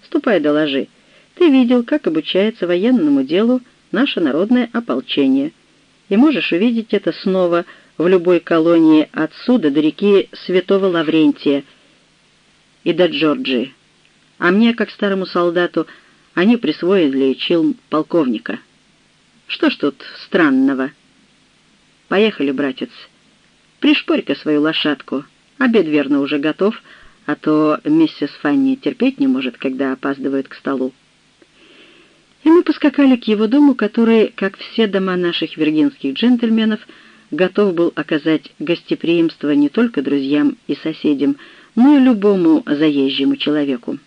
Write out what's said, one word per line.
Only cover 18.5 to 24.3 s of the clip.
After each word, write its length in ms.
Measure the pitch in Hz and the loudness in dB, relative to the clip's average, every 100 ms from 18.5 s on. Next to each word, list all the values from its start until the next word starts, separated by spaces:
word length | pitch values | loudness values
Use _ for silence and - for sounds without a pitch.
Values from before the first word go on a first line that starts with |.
| - _ _ _ _ _ _ _ _ _ | -12 _ _ _ _ _ _ _ _ _
Что 220 | - 320 | -2 -2
ж 60 | - | 0
тут 280 | 294 - - - - | -6 -6 -20 -20 -6
странного? 680 | - 156 131 135 135 135 - _ _ _ _ _ _ _ _ _ _ _ | 0 2 2 2 0 -6 -10 _ _ _ _ _ _ _ _ _ _ _
Поехали, 440 | 180 214 - 139 | 0 0 0 -4
братец. 380 | 135 143 131 - - - _ _ _ _ _ _ _ | -2 -4 -6 -12 -14 -20 _ _ _ _ _ _ _
Пришпорь-ка 560 | 285 302 - 311 - | 0 0 0 -4 -4